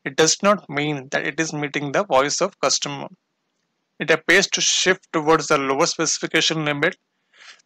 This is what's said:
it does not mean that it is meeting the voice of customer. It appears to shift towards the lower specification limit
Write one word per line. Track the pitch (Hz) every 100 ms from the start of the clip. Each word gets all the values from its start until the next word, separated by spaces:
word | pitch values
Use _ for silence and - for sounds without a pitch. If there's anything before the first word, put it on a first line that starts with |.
it | 143
does | 135 160 -
not | 196 202 -
mean | 143 151 143 131
that | 147 160
it | 147
is | 160
meeting | 151 147 147 143
the | 139
voice | 202 131 139 -
of | 190 -
customer. | 139 - 147 139 139 - _ _ _ _ _ _ _ -
It | 156
appears | 156 - 185 185
to | -
shift | - - 185 185 _
towards | 170 151 160 139
the | 151
lower | 135 135 170
specification | - 156 - 165 160 - 160
limit | 147 143 160 - _ _ _ _ - -